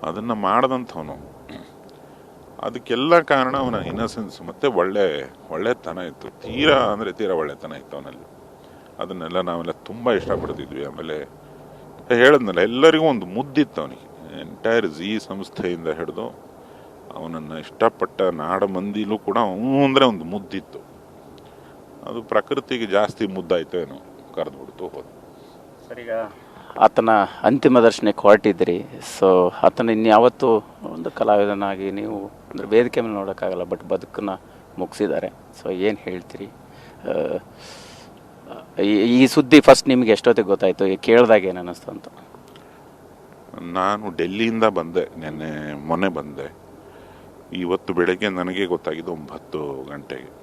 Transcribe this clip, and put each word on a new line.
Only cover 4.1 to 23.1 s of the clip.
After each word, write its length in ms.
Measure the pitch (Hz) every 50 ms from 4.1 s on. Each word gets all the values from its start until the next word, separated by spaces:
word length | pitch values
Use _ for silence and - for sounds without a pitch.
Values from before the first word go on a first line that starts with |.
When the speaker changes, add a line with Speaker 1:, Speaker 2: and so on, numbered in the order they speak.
| - 117 107 98 - -
Speaker 1:
ಮತ್ತೆ 260 | 90 85 82 - - 139
ಒಳ್ಳೆ, 680 | 117 90 87 92 98 104 101 90 76 71 67 65 - - - -
ಒಳ್ಳೆತನ 480 | 78 78 98 113 123 - - 87 85 92
ಇತ್ತು. 320 | 90 85 - - - -
ತೀರಾ 460 | - - - 113 110 127 143 151 143
ಅಂದ್ರೆ 360 | 135 123 104 104 101 113 98
ತೀರಾ 240 | 87 - 110 95 92
ಒಳ್ಳೆತನ 360 | 82 78 73 69 - - 82
ಇತ್ತು 260 | 76 67 67 - - 71
ಅವನಲ್ಲಿ. 280 | 69 69 65 - - - - - - - - - - - - - - - - -
ಅದನ್ನೆಲ್ಲ 420 | - 92 95 92 82 80 87 92
ನಾವೆಲ್ಲ 300 | 92 87 85 85 82 82
ತುಂಬಾ 420 | 80 - - - 101 117 117 127 117
ಇಷ್ಟಪಡ್ತಿದ್ವಿ. 720 | 95 - - 101 - 78 76 76 76 69 65 71 65 71
ಆಮೇಲೆ 440 | 69 71 78 78 80 78 76 71 - - - - - - - - - - - - - - - - - 123
ಹೇಳಿದ್ನಲ್ಲ, 440 | 117 120 139 151 143 123 104 90 85
ಎಲ್ಲರಿಗೂ 460 | 92 110 117 127 147 160 160 160 160
ಒಂದು 200 | 160 135 113 95
ಮುದ್ದಿತ್ತು 560 | 87 92 110 135 143 131 147 147 - - -
ಅವನಿಗೆ. 280 | 76 67 65 - - - - - - 80 78 78
ಎಂಟೈರ್ 460 | 76 78 - - - 113 113 117 107 87
ಜೀ 320 | 76 76 87 101 107 107
ಸಂಸ್ಥೆಯಿಂದ 680 | - - 95 98 95 - - - - 90 90 85 82 80
ಹಿಡಿದು 600 | 78 80 85 78 78 87 110 - - - - - - - - - - - - - - - - - -
ಅವನನ್ನ 360 | - 78 82 82 80 78 76
ಇಷ್ಟಪಟ್ಟ 720 | 78 80 76 - - - - 95 - - - - - -
ನಾಡ 420 | 101 92 87 78 73 80 92 95 101
ಮಂದಿಲೂ 540 | 98 95 92 95 104 101 104 107 98 107 107
ಕೂಡ 200 | - - 98 117
ಅವನು 480 | 117 101 92 95 113 131 135 139 143
ಅಂದ್ರೆ 200 | 135 135 139 135
ಒಂದು 180 | 127 110 90 78
ಮುದ್ದಿತ್ತು. 560 | 82 92 104 98 - 95 95 - - - - - - - - - - - - - - - - - - - - - - - - - - - - - -
ಅದು 140 | - 117 113
ಪ್ರಕೃತಿಗೆ 640 | 113 110 107 - - 143 135 123 - 131 120 113
ಜಾಸ್ತಿ 420 | 104 92 101 107 104